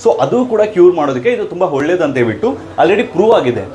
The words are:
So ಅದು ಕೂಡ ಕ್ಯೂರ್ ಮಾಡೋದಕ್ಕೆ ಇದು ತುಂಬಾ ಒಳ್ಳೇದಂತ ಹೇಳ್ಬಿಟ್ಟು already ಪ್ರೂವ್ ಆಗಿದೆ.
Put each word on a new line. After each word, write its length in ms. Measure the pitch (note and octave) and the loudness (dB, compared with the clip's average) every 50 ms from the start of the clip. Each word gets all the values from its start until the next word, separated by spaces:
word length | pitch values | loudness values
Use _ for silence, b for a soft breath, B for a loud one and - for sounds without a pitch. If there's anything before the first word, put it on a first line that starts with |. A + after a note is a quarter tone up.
| - | 0
So 60 | A3+ A#3 - | 0 0 2
ಅದು 240 | C3 - - B3 C4 | 0 0 0 0 0
ಕೂಡ 160 | B3+ A3 G#3+ | 0 0 0
ಕ್ಯೂರ್ 340 | G#3+ G#3+ - F3+ F3 F3+ F3+ | 0 0 2 4 4 6 4
ಮಾಡೋದಕ್ಕೆ 340 | E3 D3 C#3+ C3+ B2+ B2+ A#3 | 4 0 -2 -2 -2 -2 -2
ಇದು 160 | B3 G#3+ G#3 | -2 -2 -4
ತುಂಬಾ 220 | - - - - - | -6 -4 -4 -2 -2
ಒಳ್ಳೇದಂತ 500 | C#3+ C3+ C#3+ D#3 F3+ F3+ E3 C#3+ C3 B2+ | -2 -2 -2 -2 0 0 -2 -2 0 0
ಹೇಳ್ಬಿಟ್ಟು 300 | A#2+ A#2 G#2+ - - A#3 | 0 -2 -2 -2 -4 -4
already 520 | C4+ - - - - - - D#3+ G3 G#3 A#3+ | -4 -6 -10 -8 -2 0 2 2 2 0 -2
ಪ್ರೂವ್ 300 | - - D#3+ F#3+ A3 A#3 | -2 -2 0 2 2 2
ಆಗಿದೆ. 280 | F#3+ C#3+ B2+ A#2 G#2 F#2+ - - | 2 2 0 -2 -4 -6 -10 -12